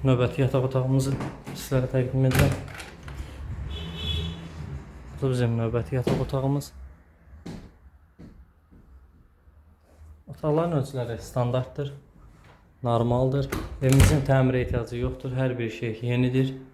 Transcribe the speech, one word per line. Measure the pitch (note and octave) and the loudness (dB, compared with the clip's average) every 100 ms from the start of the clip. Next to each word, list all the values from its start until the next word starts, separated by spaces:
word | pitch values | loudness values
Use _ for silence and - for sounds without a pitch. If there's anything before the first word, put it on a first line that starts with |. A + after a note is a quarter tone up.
Növbəti | C3+ B2 A#2+ - | 4 4 2 2
yataq | B2+ C#3 B2+ | 2 2 2
otağımızı | C3 B2+ C3+ C3+ C#3 - - - - | 0 2 2 2 -2 -4 -10 -12 -12
sizlərə | - C3 C3 | -2 0 2
təqdim | C3+ B2 C3 C3 | 0 0 2 4
edirəm. | C3 C#3 C3+ - - - - - - - - - - - - - - - - E3 - - - D#2 C#3 - - - - | 6 4 2 -6 -14 -16 -16 -14 -12 -12 -12 -10 -8 -8 -8 -8 -8 -4 -2 -4 -8 -12 -12 -10 -10 -12 -18 -16 -2
Bu | C3+ | 0
bizim | B2+ A#2+ A#2 | 2 2 2
növbəti | A#2 A#2 - C3 | 0 -2 -2 -2
yataq | A#2+ - C3 | 0 0 0
otağımız. | C3+ C3+ C#3+ C#3 - - - _ _ - - - - - - - - _ _ - - - _ _ - - - - _ _ _ - - - _ _ _ - - - | -2 0 -2 -4 -14 -20 -20 _ _ -20 -20 -14 -14 -16 -20 -20 -20 _ _ -20 -20 -20 _ _ -20 -20 -20 -20 _ _ _ -20 -20 -20 _ _ _ -20 -20 -18
Otaqların | D3 D#3 D3+ F3 D#3 | -6 0 2 2 0
ölçüləri | - C3 A#2 A2 | -2 -4 -6 -6
standartdır, | - C3 A#2+ B2+ B2+ - C#3 - - - - - - - _ _ | -6 -2 0 0 -4 -6 -8 -10 -20 -20 -20 -20 -20 -20 _ _
normaldır. | A#2+ A#2 A#2 A#2+ C3 C3+ C3+ - - - | 0 2 4 4 2 2 -2 -4 -6 0
Evimizin | C3 C3+ - D3 C3+ | 4 8 8 6 4
təmirə | C3+ B2+ B2+ B2 | 4 4 2 0
ehtiyacı | B2 A2+ A#2+ | -2 -2 -4
yoxdur, | B2+ B2+ C3 B2+ | -4 -4 -6 -2
hər | C3 A#2+ | -2 0
bir | A2+ | -4
şey | - A#2 A2 | -4 -6 -4
yenidir. | A#2+ B2 B2+ C3 C3 C3+ - | 0 2 4 4 0 -2 -14